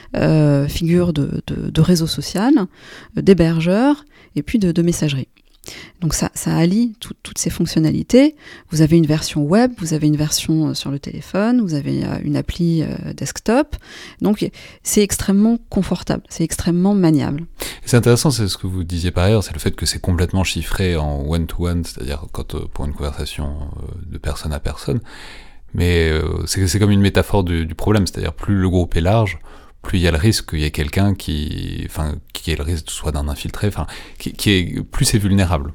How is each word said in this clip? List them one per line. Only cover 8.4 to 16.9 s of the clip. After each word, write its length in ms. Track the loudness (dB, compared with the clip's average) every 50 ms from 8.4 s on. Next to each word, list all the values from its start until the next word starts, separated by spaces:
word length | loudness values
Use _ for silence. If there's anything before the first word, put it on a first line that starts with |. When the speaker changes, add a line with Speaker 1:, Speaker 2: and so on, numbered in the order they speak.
| -12 -20 -20 -20 -14 _
Speaker 1:
Vous 120 | 2 4
avez 140 | 4 6 6
une 100 | 6 6
version 380 | 4 2 0 -2 -4 -2 -2 0
web, 300 | 2 4 4 4 2 0 -4
vous 140 | -4 -4 -2
avez 140 | 0 2
une 80 | 2 2
version, 540 | 2 0 -2 -2 -2 -2 0 0 0 0 0
euh, 40 | -2
sur 180 | -4 -6 -6
le 60 | -6
téléphone, 600 | -6 -8 -10 -12 -12 -10 -4 -2 0 2 2 2 2
vous 140 | 2 0 -2
avez, 320 | -2 -2 -2 -2 -2 -2
euh, 140 | -4 -4 -4 -4
une 140 | -2 -2
appli, 460 | -2 -2 -4 -2 0 0 2 2 0 0
euh, 280 | -2 -6 -8 -8 -10 -8
desktop. 600 | -8 -8 -8 -8 -4 -2 0 2 2 2 0 -4 -10 -12 -16 -20 -20 -20 -20 -8 -2
Donc 280 | 0 0 0 0 -2 -4 -6 -10 -18 -20 -20 -12 -8
c'est 180 | 0 2 2
extrêmement 560 | 2 2 0 -2 -2 0 2 4 4 4 2 0 -4 -4
confortable, 540 | -2 -2 -2 0 -2 -4 -2 -4 -4 -4 -6 -8
c'est 160 | -4 -4 -4
extrêmement 500 | -2 -4 -2 -2 0 2 2 2 2